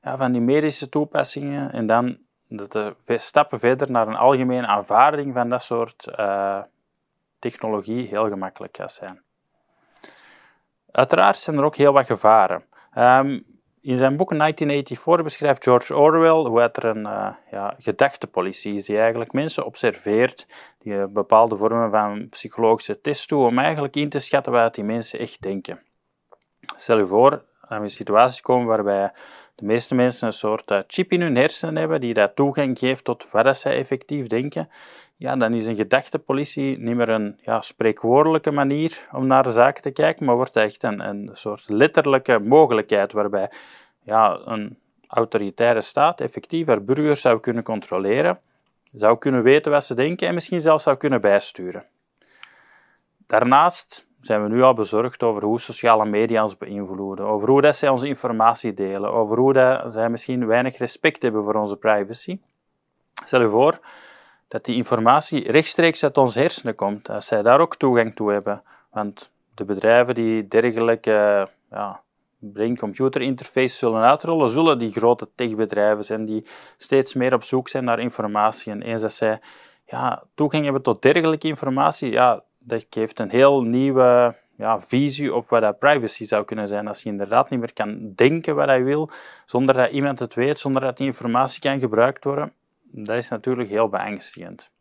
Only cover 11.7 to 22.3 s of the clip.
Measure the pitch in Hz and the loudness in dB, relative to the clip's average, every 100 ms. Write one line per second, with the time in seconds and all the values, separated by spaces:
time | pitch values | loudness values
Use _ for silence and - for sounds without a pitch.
11.7 | - 143 139 127 113 110 110 92 85 _ | 2 4 4 2 2 4 6 4 -2 _
12.7 | _ _ - 120 131 139 127 _ _ _ | _ _ 2 4 4 2 -6 _ _ _
13.7 | _ 139 127 135 143 - 151 156 156 147 | _ -4 0 0 0 -2 0 0 0 -2
14.7 | 143 139 123 - 170 156 - 147 131 - | -2 -4 -8 0 0 0 -2 0 0 4
15.7 | 123 - 131 151 165 165 160 135 117 120 | 2 2 4 4 6 4 4 2 2 2
16.7 | - 113 107 104 104 101 - _ 98 101 | 0 -4 -4 -6 -6 -6 -10 _ -8 -8
17.7 | - - 98 - - - 92 92 - 104 | -6 -8 0 0 0 -6 -4 -4 -6 -8
18.7 | 101 98 104 113 117 113 135 156 - - | -8 -4 0 0 -2 -4 -4 -4 -6 -8
19.7 | - 120 - 104 107 127 - - - - | -2 -2 -2 -2 0 0 -2 -20 -20 -20
20.7 | _ 107 101 98 104 95 113 117 104 110 | _ -8 -6 -4 -4 4 6 6 2 0
21.7 | 117 113 107 107 104 101 | 0 0 0 -2 -6 -12